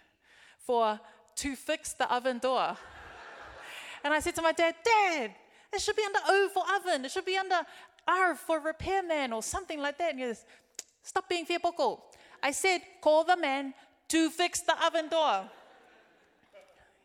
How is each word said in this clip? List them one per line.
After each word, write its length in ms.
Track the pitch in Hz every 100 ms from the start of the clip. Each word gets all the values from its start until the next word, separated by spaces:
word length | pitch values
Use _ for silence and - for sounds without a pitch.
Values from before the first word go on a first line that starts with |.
| _ _ _ - - -
for 420 | - 240 220 214 - - _ -
to 200 | 285 254
fix 380 | - 302 -
the 180 | - 254
oven 260 | 247 254 240
door. 380 | 254 247 165 - - - - - - - - - - - - -
And 100 | 294
I 60 | 302
said 160 | 302 330
to 60 |
my 100 | 330
dad, 240 | 320 330 330
"Dad, 500 | 466 440 392 311 214 180 - _ _
it 100 | 403
should 140 | - 415
be 80 |
under 160 | 415 403 311
O 220 | 392 381
for 140 | 381 349 392
oven. 300 | 359 294 262
It 60 |
should 140 | 381 370
be 120 | 381
under 280 | 381 359 302 - - _ -
R 300 | 359 370 285
for 240 | - 320
repairman 720 | 302 311 - 392 349 302 262
or 100 | 226
something 380 | - 370 370 311
like 180 | 285 285
that." 140 | 339
And 80 | 262
he 60 | 254
goes, 200 | 214 - - _ - - _
"Stop 260 | - 381 -
being 160 | 349 311
fear 140 | 339
boko." 440 | 339 339 247 - - - - -
I 100 | 269
said, 300 | 277 381 349 - -
"Call 220 | 302 311
the 140 | 330 359
man 360 | 302 269 277 - - _ -
to 200 | 320 320
fix 300 | - 349 -
the 260 | - 320 330
oven 220 | 320 311
door." 420 | 330 294 196 220 - - - - - _ _ _ _ _ - - _ _ _